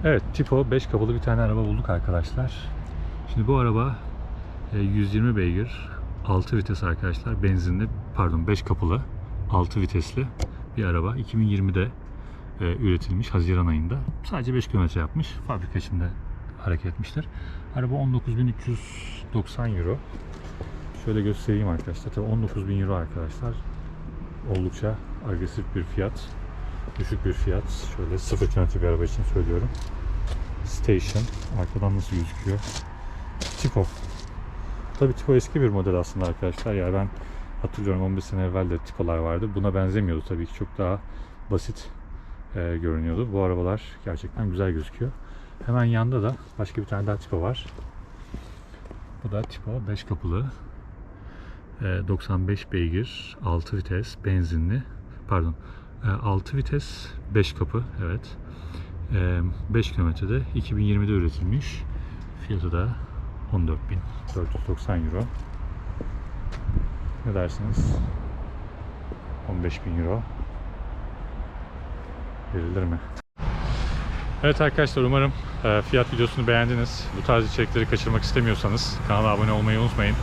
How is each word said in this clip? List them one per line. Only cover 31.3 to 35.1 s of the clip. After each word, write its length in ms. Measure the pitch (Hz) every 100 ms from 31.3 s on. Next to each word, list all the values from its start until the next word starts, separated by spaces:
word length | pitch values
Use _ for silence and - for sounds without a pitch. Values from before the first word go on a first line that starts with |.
| - - 107
Arkadan 360 | 90 101 98 98
nasıl 200 | 90 90
gözüküyor? 420 | 82 - 101 101 - - - - - - - -
Tipo. 460 | - - 131 - 92 - - - - - - - - - - -
Tabii 140 | 135